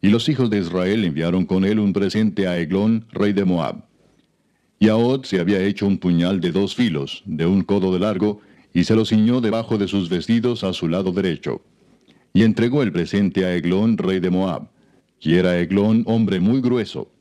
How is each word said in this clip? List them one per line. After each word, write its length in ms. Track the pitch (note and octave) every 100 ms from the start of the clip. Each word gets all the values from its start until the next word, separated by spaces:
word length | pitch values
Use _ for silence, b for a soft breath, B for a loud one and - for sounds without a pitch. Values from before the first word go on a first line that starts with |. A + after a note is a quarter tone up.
Y 80 | G2+
los 180 | A2+ C3+
hijos 220 | C3+ B2
de 100 | G#2
Israel 460 | E2+ F2+ F2+ A2 F#2+
enviaron 400 | D2 E2 F#2 F2
con 180 | F#2+
él 160 | G2 G#2+
un 140 | G#2
presente 540 | F#2+ G2 G#2+ A2 F#2 F#2+
a 120 | E2+
Eglón, 460 | D#2+ F#2+ G#2+ A2+ A2+
rey 220 | - G#2
de 120 | G2 F#2+
Moab. 400 | F2 C#2+ - - _ _ _ _ _ _ _ _ _
Y 100 | G#2+
Ahod 360 | A2 A#2+ C3+ C3
se 140 | F#2+
había 240 | F2 G2+
hecho 220 | G2 G2+ G2+
un 140 | G2
puñal 420 | F#2 E2+ F2 G2
de 100 | F2
dos 220 | E2 G2
filos, 480 | - A#2+ D2+ C#2 - G2
de 180 | D#2 E2
un 160 | G2
codo 320 | E2+ G2+ F#2
de 60 | F#2
largo, 420 | G#2 F#2+ G#2 G#2 B B B
y 120 | F2 F2
se 100 | A2+
lo 100 | A2
ciñó 360 | A2 A2 B2
debajo 360 | A2+ A2 A2+ A2
de 100 | G2
sus 220 | G2 F2
vestidos 540 | F2 D#2+ A#2 A#2+ A#2
a 100 | F#2+
su 140 | F2+ E2
lado 240 | F2 F#2+
derecho. 500 | F2+ F#2+ D#2 - A1+ _ _ _ _ b b b
Y 80 | F2+
entregó 400 | A2+ A2 A#2 C#3
el 100 | A#2
presente 540 | E2 E2 G2+ G2 G2 F2+
a 80 |
Eglón, 460 | F2+ E2+ F#2 A2+ A2
rey 200 | F2+ F#2+
de 120 | F2+
Moab, 380 | F#2 F#2+ E2 - b b b b _
y 160 | D#2 F2
era 240 | F2+ F2
Eglón 420 | F2 G2 G#2 A2+ A2
hombre 320 | A2+ G#2+ F#2+
muy 220 | F#2+ C3
grueso. 500 | B2 B2 G#2 - - _